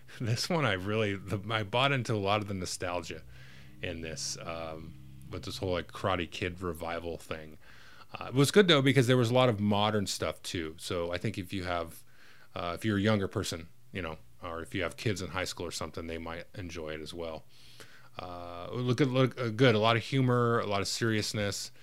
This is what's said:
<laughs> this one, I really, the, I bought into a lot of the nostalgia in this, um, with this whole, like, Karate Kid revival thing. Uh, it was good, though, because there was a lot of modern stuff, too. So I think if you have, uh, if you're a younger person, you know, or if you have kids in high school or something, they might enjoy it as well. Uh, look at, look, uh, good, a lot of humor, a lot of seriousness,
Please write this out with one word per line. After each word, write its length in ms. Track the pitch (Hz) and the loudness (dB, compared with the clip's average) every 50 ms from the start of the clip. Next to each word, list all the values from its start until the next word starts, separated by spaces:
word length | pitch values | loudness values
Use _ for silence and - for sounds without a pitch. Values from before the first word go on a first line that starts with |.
| - | -18
<laughs> 160 | - - - | -16 -10 -6
this 280 | 131 107 120 - - - | -2 0 0 0 0 0
one, 160 | 185 160 143 | 2 2 4
I 80 | 113 95 | 2 2
really, 420 | 92 90 101 107 110 110 101 98 | 2 0 0 0 2 2 2 0
the, 240 | 95 95 98 110 101 95 107 | -2 -4 -4 -4 -4 -2 -2
I 140 | 113 110 107 | -2 -2 -2
bought 280 | 95 107 120 135 139 | 2 2 4 4 4
into 220 | 139 131 113 - 113 | 4 2 0 0 0
a 20 | |
lot 260 | 104 98 98 104 110 | 0 2 4 4 2
of 60 | 104 101 | 2 0
the 60 | 101 | -4
nostalgia 680 | 92 90 - - - 92 90 87 90 85 85 85 80 - - - - - - - - - - - - | -4 -4 -4 -4 -4 -4 -2 -2 -2 -4 -4 -10 -10 -12 -14 -16 -16 -16 -16 -16 -18 -18 -18 -14 -8
in 200 | - 92 85 82 | -6 -6 -6 -4
this, 360 | 82 80 78 69 - - - - - | -6 -8 -6 -6 -6 -6 -6 -6 -6
um, 480 | 87 82 82 82 80 80 80 82 80 - - - - - - - - | -8 -6 -6 -6 -8 -8 -10 -12 -14 -14 -16 -16 -16 -16 -16 -14 -10
with 140 | 98 92 - | -10 -8 -8
this 140 | 98 87 - | -6 -6 -4
whole, 160 | 98 92 90 | -2 0 0
like, 180 | 87 82 - | 0 0 -2
Karate 380 | - - - 98 92 90 87 - | -8 -2 0 2 2 2 0 -2
Kid 320 | - - 104 90 85 87 | -4 -4 -4 -4 -4 -2
revival 560 | 95 90 82 82 85 82 85 85 85 85 82 80 | -4 -4 -4 -4 -4 -4 -4 -4 -4 -6 -8 -8
thing. 400 | - - 85 80 78 78 78 - - - - - - - - - - - - - | -8 -8 -10 -8 -8 -12 -16 -18 -18 -20 -18 -18 -20 -20 -18 -20 -20 -14 -12 -10
Uh, 60 | 90 92 | -8 -4
it 60 | 113 | 2
was 160 | 131 143 131 | 4 4 6
good, 180 | - 202 208 170 | 8 6 8 8
though, 140 | 160 139 | 8 6
because 240 | 131 139 120 139 120 | 6 6 6 6 6
there 120 | 117 127 127 | 6 6 4
was 120 | 120 113 | 4 4
a 40 | 123 | 6
lot 160 | 127 127 123 | 6 6 6
of 100 | 107 101 | 4 4
modern 480 | 104 104 104 101 104 110 110 104 98 - | 4 2 4 4 4 4 4 2 0 0
stuff, 340 | - - - 80 - - | -2 -2 -2 -4 -4 -4
too. 340 | - - - 92 80 78 82 - | -8 -6 -4 -4 -4 -4 -6 -8
So 340 | - - 95 87 85 85 | -6 -4 -2 -2 -2 -2
I 60 | 87 90 | -2 -2
think 200 | - 113 90 101 | -2 -4 -4 -4
if 160 | 90 87 98 | -8 -6 -6
you 120 | 95 90 | -6 -2
have, 380 | 90 87 85 85 82 - - - - - - - - - - - - - | -2 -2 -2 -2 -4 -10 -16 -18 -18 -20 -20 -18 -18 -18 -20 -20 -14 -8
uh, 160 | 92 90 85 87 | -6 -4 -4 -4
if 100 | 85 - | -2 0
you're 140 | 110 104 98 | 2 2 4
a 40 | |
younger 260 | 98 107 110 101 95 90 | 4 4 4 4 2 0
person, 400 | - 101 85 - - 82 82 - - - - - | -2 -2 -2 -2 -4 -8 -10 -12 -16 -20 -18 -10
you 100 | - 98 | -8 -6
know, 160 | 87 80 80 - - - - - | -6 -6 -6 -8 -12 -18 -18 -12
or 200 | 95 87 82 82 | -10 -8 -8 -8
if 120 | 80 - - | -8 -6 -2
you 80 | 98 87 | -2 -2
have 120 | 82 - - | -2 -2 -2
kids 240 | - 117 101 85 | -2 -2 -2 -2
in 80 | 92 78 | -4 -4
high 140 | 78 95 90 | -2 -2 -2
school 220 | - - - 87 | -2 -4 -6 -6
or 60 | 82 | -6
something, 360 | - - 87 80 - 87 82 82 | -6 -6 -8 -6 -8 -8 -8 -6
they 100 | 82 80 | -6 -6
might 280 | 82 82 82 87 85 - - | -6 -8 -8 -10 -10 -12 -10
enjoy 380 | 107 95 85 80 85 78 78 78 | -10 -8 -8 -8 -8 -6 -6 -6
it 80 | 78 | -8
as 120 | 78 76 85 | -8 -10 -8
well. 300 | 85 85 82 78 76 - - - - - - - - - - - - - - - - | -8 -6 -6 -8 -8 -12 -14 -18 -18 -18 -18 -16 -16 -16 -16 -16 -18 -18 -16 -12 -12
Uh, 500 | 90 90 87 87 87 87 87 87 87 87 | -10 -10 -10 -10 -10 -10 -10 -10 -8 -8
look 300 | 101 120 123 123 127 120 | -4 -2 2 2 4 4
at, 80 | 151 131 | 4 4
look, 300 | 123 131 131 123 - - | 6 4 4 4 2 0
uh, 100 | 127 117 | -4 -4
good, 260 | 107 110 139 127 110 | 4 6 8 8 8
a 40 | 107 | 8
lot 160 | 107 113 117 | 6 6 6
of 80 | 113 - | 4 2
humor, 560 | - 135 135 131 123 123 123 120 117 117 117 | 0 2 4 4 6 6 6 6 4 4 4
a 60 | 98 | 2
lot 160 | 101 101 98 | 2 2 0
of 60 | 95 - | 0 0
seriousness, 840 | - - 120 113 110 107 101 - - 107 104 101 95 - - - - - | 0 0 2 2 2 2 2 0 0 0 0 0 -2 -4 -6 -10 -12 -16